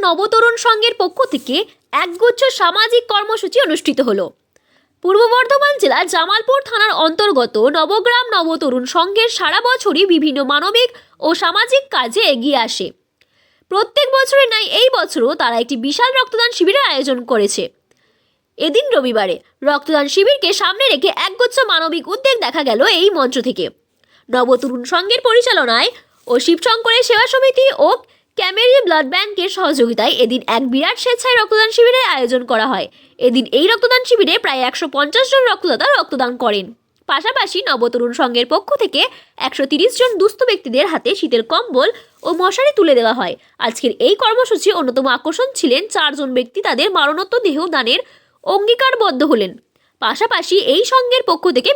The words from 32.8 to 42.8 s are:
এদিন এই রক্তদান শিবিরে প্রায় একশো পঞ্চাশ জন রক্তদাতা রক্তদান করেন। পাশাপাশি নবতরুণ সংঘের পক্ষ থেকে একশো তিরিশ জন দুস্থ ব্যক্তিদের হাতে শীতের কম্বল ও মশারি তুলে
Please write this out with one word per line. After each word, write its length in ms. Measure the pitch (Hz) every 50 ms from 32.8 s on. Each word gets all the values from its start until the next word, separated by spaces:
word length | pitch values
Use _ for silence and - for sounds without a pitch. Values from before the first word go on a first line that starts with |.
| 151 - _ _ _ _ _ -
এদিন 260 | - 247 240 262 226 -
এই 140 | - 262 311
রক্তদান 380 | 392 466 453 494 480 508 508 508
শিবিরে 340 | - 494 453 392 277 359 466
প্রায় 200 | 440 349 269 262
একশো 300 | 254 - - - 349 285
পঞ্চাশ 420 | - 277 285 294 - 466 523 508
জন 160 | 539 539 508 466
রক্তদাতা 340 | 392 392 - 359 247 214 311 554 571 440
রক্তদান 360 | 320 - 311 254 254 240 247
করেন। 360 | 240 262 226 208 202 190 202 226 _ _ _ _ _ _
পাশাপাশি 560 | - 294 269 320 453 508 539 - - - 359 - -
নবতরুণ 440 | 285 240 233 240 233 240 240 240
সংঘের 340 | 240 - 285 247 240 240 240
পক্ষ 280 | 247 302 359 403 - 587
থেকে 340 | - 453 - - 285 381 508 - - - _ _
একশো 300 | - - 269 - - 269
তিরিশ 320 | 269 302 285 381 508 494 -
জন 200 | 508 508 453 349
দুস্থ 240 | 370 440 - -
ব্যক্তিদের 440 | 508 494 415 - - 269 226 262 302
হাতে 280 | 381 320 277 - 339 403
শীতের 280 | - - 285 254 226
কম্বল 480 | 220 226 320 349 494 466 294 254 285 415 - - - _ _ _
ও 100 | - -
মশারি 380 | 339 330 370 381 392 - 539 587 571
তুলে 180 | -